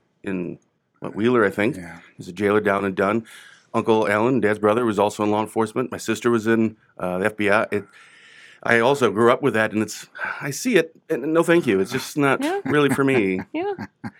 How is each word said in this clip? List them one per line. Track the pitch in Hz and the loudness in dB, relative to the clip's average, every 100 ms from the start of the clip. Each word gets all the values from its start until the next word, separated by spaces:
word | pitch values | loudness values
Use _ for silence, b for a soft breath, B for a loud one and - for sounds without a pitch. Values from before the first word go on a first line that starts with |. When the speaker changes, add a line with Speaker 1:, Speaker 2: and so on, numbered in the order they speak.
| _ _ | _ _
Speaker 1:
in, | 101 95 85 73 _ _ _ - | -8 -6 -6 -10 _ _ _ -16
what, | - | -12
Wheeler, | - 113 123 | -2 0 2
I | 98 | 0
think. | 104 110 92 | 0 -2 -4
Speaker 2:
Yeah. | 85 82 B B | -12 -20 B B
Speaker 1:
He's | 92 | -14
a | |
jailer | 90 101 107 | -2 2 2
down | 98 98 | 2 0
in | 98 | -2
Dunn. | 92 98 113 113 B B B B | 0 0 0 -4 B B B B
Uncle | 117 110 110 104 | -2 2 2 2
Alan, | 104 120 131 | 2 2 2
Dad's | 104 107 | 0 2
brother, | 104 113 | 2 2
was | 120 101 | 0 2
also | 104 - | 0 0
in | 107 | 0
law | 104 | 0
enforcement. | 107 110 110 127 127 | -2 -2 -2 -4 -6
My | 95 | -6
sister | - 110 120 | -6 -2 0
was | 117 110 | 0 2
in, | 113 113 110 b b | 2 2 -2 b b
uh, | 90 90 | -6 -2
the | 104 | -2
F | - | 0
B | 101 | 0
I. | 104 - | 2 0
It, | 104 98 B B B B B B B | -4 -6 B B B B B B B
I | - 117 | 0 2
also | 120 143 117 | 4 2 2
grew | 95 117 | 4 4
up | 127 | 4
with | 139 | 2
that, | 110 110 | 0 0
and | 107 | 0
it's, | 107 - - - B B | -4 -6 -16 -12 B B
I | 143 | -8
see | 139 262 196 | -6 2 2
it, | 160 _ - | 2 _ -6
and | 151 143 | -4 0
no | 160 | 2
thank | 165 170 131 | 4 2 4
you. | 95 | 0
It's | 95 | 0
just | 131 - 151 | -4 -6 0
not | 139 131 | 0 2
Speaker 3:
Yeah. | 294 392 226 | -2 -4 -2
Speaker 1:
really | 147 143 | 2 2
for | 131 | 2
me. | 135 131 95 92 - | 2 2 0 -2 -6
Speaker 3:
<laughs> | |
Yeah. | 151 392 370 208 _ 214 | -6 -6 -8 -12 _ -16